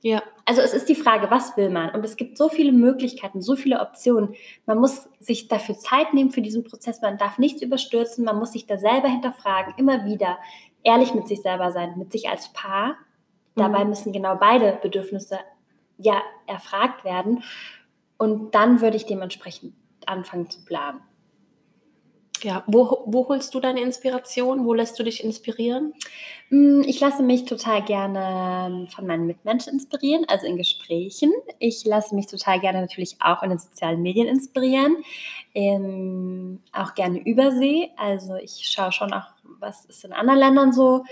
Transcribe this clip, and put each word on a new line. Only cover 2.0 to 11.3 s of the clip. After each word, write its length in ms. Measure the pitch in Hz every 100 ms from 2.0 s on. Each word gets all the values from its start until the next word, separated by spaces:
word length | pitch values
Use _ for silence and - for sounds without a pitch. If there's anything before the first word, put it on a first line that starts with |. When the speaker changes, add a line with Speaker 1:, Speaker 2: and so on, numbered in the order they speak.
Speaker 2:
es 140 | 214 -
gibt 180 | 247 -
so 140 | 311
viele 220 | 311 294
Möglichkeiten, 680 | 247 240 254 247 - 196 190
so 160 | 190 269
viele 240 | 277 240
Optionen. 540 | - - 247 233 208 - - - -
Man 100 | 220
muss 320 | 269 269 - -
sich 280 | - 226 -
dafür 300 | 214 - 196
Zeit 340 | - 262 311
nehmen 200 | 277 269
für 100 | 254
diesen 200 | 214 226
Prozess, 380 | 226 - - 226
man 160 | 208 202
darf 220 | 202 -
nichts 240 | 277 -
überstürzen, 640 | 247 262 - 233 233 - 226
man 120 | 208
muss 140 | 233
sich 140 | 220 -
da 100 | 202
selber 320 | 208 254 269
hinterfragen, 640 | 254 247 - 202 190 190 -
immer 260 | 269 269
wieder 320 | 202 208 190 180 - - _ _
ehrlich 320 | 226 240 254
mit 140 | 220
sich 120 | -